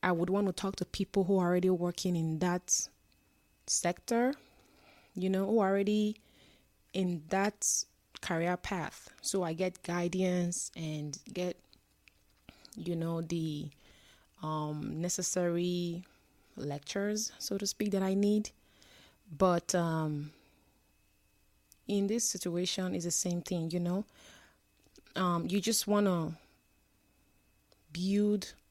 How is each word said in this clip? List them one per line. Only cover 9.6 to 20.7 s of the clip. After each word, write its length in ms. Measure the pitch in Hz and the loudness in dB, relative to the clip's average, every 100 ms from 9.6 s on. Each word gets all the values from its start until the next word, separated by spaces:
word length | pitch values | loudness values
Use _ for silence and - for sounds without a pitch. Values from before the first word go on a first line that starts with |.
| 185 - | -2 -4
guidance 920 | - 175 175 185 185 180 175 175 - | -4 -2 0 2 2 2 0 -2 -8
and 420 | - 160 151 147 143 - | -8 -6 -6 -6 -10 -10
get, 240 | - 180 - _ - _ _ - _ _ _ - - - | -6 -6 -6 _ -20 _ _ -20 _ _ _ -20 -20 -20
you 220 | - 165 170 | -10 -4 -2
know, 240 | 165 165 | -2 -4
the, 480 | 165 170 160 151 151 - - - - - _ _ | -2 -2 -2 -4 -8 -12 -20 -20 -20 -20 _ _
um, 580 | 156 156 151 151 - 156 | -6 -4 -4 -4 -6 -4
necessary 1040 | 175 - 180 185 175 170 180 175 175 170 180 _ _ _ _ - | -4 -4 -2 0 0 2 0 0 -2 -6 -10 _ _ _ _ -10
lectures, 760 | 147 143 - 202 202 214 208 - | -6 -6 -6 -4 -2 -2 -6 -8
so 180 | - 196 | -6 -4
to 100 | 202 | -4
speak, 260 | - 208 | -4 -2
that 100 | 196 | 0
I 120 | 190 | 2
need. 360 | 190 202 214 208 _ _ _ - - - _ - 147 | 2 4 2 0 _ _ _ -20 -20 -20 _ -18 2
But, 340 | 190 170 - | 4 4 2
um, 580 | 180 170 160 156 147 151 - _ _ _ | 0 2 0 0 -2 -6 -12 _ _ _